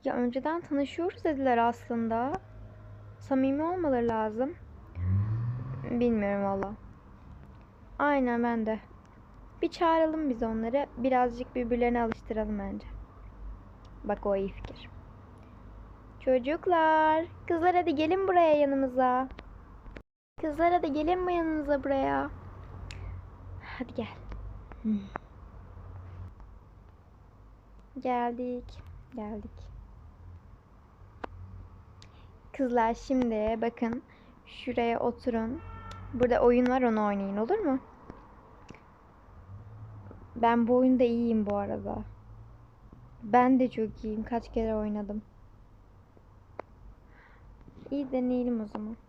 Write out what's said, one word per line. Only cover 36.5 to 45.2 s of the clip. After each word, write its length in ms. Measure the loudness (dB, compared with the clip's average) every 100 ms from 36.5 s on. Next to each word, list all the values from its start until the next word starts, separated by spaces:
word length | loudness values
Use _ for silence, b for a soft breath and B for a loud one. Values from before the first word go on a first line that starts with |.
| 6 6
var, 140 | 4
onu 240 | 4 4 2
oynayın, 320 | 0 -2 -2
olur 220 | 0 2
mu? 200 | 2 0 -4 -20 -20 -20 -20 -20 -20 -20 -20 -20 -20 -20 -20 -20 -20 -20 -18 -18 -16 -18 -16 -16 -18 -18 -12 2
Ben 320 | 4 6 6
bu 80 | 6
oyunda 280 | 8 6
iyiyim 420 | 6 4 2 2 2
bu 100 | 0
arada. 420 | -2 -4 -4 -6 -8 -14 -20 -18 -18 -20 -20 -20 -20 -20 -20 -16
Ben 360 | 4 6 8 6
de 100 | 4
çok 340 | 0 -4 -4
iyiyim. 200 | -6 -6
Kaç 280 | -2 -4 -4
kere 240 | -2 0 0
oynadım. 460 | -2 -4 -4 -8